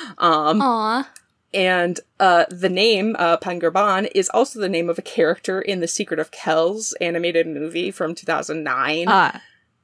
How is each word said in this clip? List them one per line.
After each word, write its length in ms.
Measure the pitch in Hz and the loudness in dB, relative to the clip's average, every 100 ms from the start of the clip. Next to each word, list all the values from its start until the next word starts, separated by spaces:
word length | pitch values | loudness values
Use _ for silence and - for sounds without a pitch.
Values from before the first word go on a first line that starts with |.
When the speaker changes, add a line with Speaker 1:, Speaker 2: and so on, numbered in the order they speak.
| 277 - | -14 0
Speaker 1:
Um, 460 | 175 156 151 208 | 2 2 2 2
Speaker 2:
Aw. 480 | 269 226 214 240 269 - _ _ _ | 2 0 0 -2 -6 -14 _ _ _
Speaker 1:
and, 480 | 196 185 180 175 175 - - | -2 2 2 0 -2 -8 2
uh, 280 | 190 175 - | 4 6 4
the 220 | 175 190 | 0 -2
name, 440 | 185 226 208 214 220 | 2 2 2 0 0
uh, 180 | 170 165 | 2 0
Pengarban 760 | 180 175 170 180 208 190 208 | 0 -2 0 2 2 2 0
is 160 | - 185 | 0 0
also 280 | 220 269 226 | 2 0 -2
the 120 | 190 | -2
name 180 | 170 170 | -2 -2
of 100 | 170 | -4
a 40 | |
character 580 | - - 165 180 - 190 | -4 0 2 0 -4 -4
in 200 | - 185 | -4 -4
The 60 | 170 | -4
Secret 300 | - - 156 | -4 -4 -4
of 120 | 151 | -6
Kells 640 | - - 160 165 214 214 - | -6 -2 2 2 -2 -8 -4
animated 440 | 175 170 175 165 165 | -4 -2 0 0 -2
movie 440 | 147 156 165 180 | -4 -6 -4 -6
from 240 | - 165 | -4 -6
two 100 | 170 | -6
thousand 400 | - 151 143 156 | -4 -4 -4 -6
nine. 400 | 147 127 135 156 175 | -4 -2 -2 0 2
Speaker 2:
Ah. 360 | 196 147 - - _ _ _ | 4 4 0 -16 _ _ _